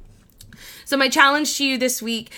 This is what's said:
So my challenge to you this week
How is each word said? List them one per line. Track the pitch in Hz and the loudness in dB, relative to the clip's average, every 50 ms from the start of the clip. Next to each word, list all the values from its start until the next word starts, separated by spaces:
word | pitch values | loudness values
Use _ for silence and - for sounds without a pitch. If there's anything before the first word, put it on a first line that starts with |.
| - - - - _ _ _ - - - - - - - - - - | -20 -20 -20 -20 _ _ _ -20 -20 -20 -20 -20 -20 -20 -20 -20 -6
So | - 277 | -4 0
my | 269 269 262 | 0 0 2
challenge | - 311 277 277 285 302 302 - - - | 4 4 4 4 4 2 0 -4 -4 -2
to | 285 | -2
you | 269 262 | -2 0
this | 233 254 247 247 - | 0 -2 -2 -2 -4
week | 220 226 233 220 226 - - | -6 -6 -8 -8 -10 -14 -18